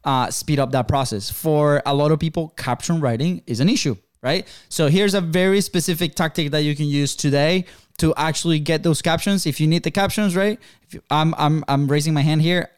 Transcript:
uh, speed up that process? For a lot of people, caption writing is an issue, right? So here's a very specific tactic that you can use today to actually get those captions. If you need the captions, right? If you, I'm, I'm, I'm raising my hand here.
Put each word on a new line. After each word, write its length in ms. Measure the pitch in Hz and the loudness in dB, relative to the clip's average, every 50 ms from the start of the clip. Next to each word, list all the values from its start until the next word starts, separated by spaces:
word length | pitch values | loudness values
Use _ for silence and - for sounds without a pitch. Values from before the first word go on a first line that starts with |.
uh, 280 | _ 151 135 127 123 90 | _ 0 0 0 0 -2
speed 280 | - - - - 151 139 | -4 -8 -4 -2 0 0
up 120 | 135 127 | 0 0
that 180 | 135 131 120 - | 0 -2 0 0
process? 400 | 147 139 131 - 113 101 104 - | 0 -2 0 -2 -4 -6 -6 -8
For 540 | - - - 160 151 151 147 147 143 143 - | -10 -4 -2 0 2 2 4 4 2 2 0
a 80 | 139 | 0
lot 180 | 143 143 147 151 | 0 2 2 2
of 80 | 160 147 | 2 0
people, 360 | 165 160 - 170 160 156 _ | 0 -4 -4 -4 -8 -6 _
caption 440 | - - 135 123 - - - 170 165 | -8 -4 -4 -4 -4 -2 -2 -2 0
writing 420 | 147 123 117 113 147 175 180 - - | 0 0 0 0 -2 -2 -2 -4 -6
is 140 | - 117 107 | -6 -2 0
an 80 | 139 190 | 2 2
issue, 280 | 240 - - 156 110 - _ _ _ _ | 2 0 0 -2 -4 -4 _ _ _ _
right? 240 | - 127 156 185 - - - - - _ | -4 -2 -2 -2 -4 -8 -20 -20 -18 _
So 160 | - - 160 | -2 0 2
here's 260 | 139 160 190 208 202 | 4 4 4 4 2
a 80 | 185 202 | 2 0
very 400 | 180 165 160 180 180 190 196 202 | -2 0 0 2 2 4 2 2
specific 540 | 196 - - 175 - - 170 156 175 156 - | 0 0 -2 -2 -2 -2 -2 -2 -2 -4 -2
tactic 380 | - 165 156 - 180 156 147 | -2 -4 -2 -2 -4 -4 -2
that 100 | 147 151 | -2 0
you 120 | 151 151 147 | 0 0 0
can 120 | 143 151 | 0 -2
use 280 | 147 143 143 143 139 - | 0 0 0 0 -2 -2
today 520 | - - 147 139 143 143 156 180 185 180 - - - _ _ _ - | -2 0 0 2 2 2 2 2 0 -2 -6 -14 -20 _ _ _ 0
to 160 | - 156 160 | 0 0 2
actually 440 | - 151 160 156 - - 170 165 151 | 0 -2 -2 -2 -2 0 0 0 0
get 220 | 147 156 160 151 | 0 0 -2 0
those 200 | 151 170 156 - | 2 0 0 0
captions. 420 | - 170 160 165 - 202 202 190 - | 0 -2 -2 0 0 0 0 0 0
If 160 | 156 143 - | -2 -2 0
you 60 | 151 | 2
need 160 | 156 165 170 | 2 2 0
the 80 | - 170 | 0 -2
captions, 460 | - 196 196 190 - - 214 196 170 | 0 0 0 0 0 0 0 0 2
right? 220 | 185 196 214 214 - - - - _ _ | 2 0 0 -2 -4 -10 -20 -20 _ _
If 80 | _ - | _ -20
you, 80 | - _ _ | -20 _ _
I'm, 240 | 143 151 156 160 160 | 0 2 2 2 0
I'm, 280 | - 147 147 156 156 - - | 2 2 2 2 0 0 0
I'm 200 | 139 139 143 135 | 0 0 2 2
raising 260 | 147 151 147 165 156 | 0 0 0 0 0
my 80 | 147 | 2
hand 180 | 143 151 156 156 | 2 2 2 2
here. 280 | 156 170 180 180 - - _ | 2 2 2 0 -2 -4 _